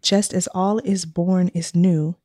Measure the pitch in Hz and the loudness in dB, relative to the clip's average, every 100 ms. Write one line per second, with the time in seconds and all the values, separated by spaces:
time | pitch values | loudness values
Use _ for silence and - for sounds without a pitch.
0 | - 196 208 185 175 185 190 214 190 196 | 2 0 0 -2 -4 -2 -2 -2 -2 -4
1 | 170 160 175 185 180 175 165 170 185 165 | -4 -4 0 2 2 -2 -4 2 4 2
2 | 151 170 | 0 -6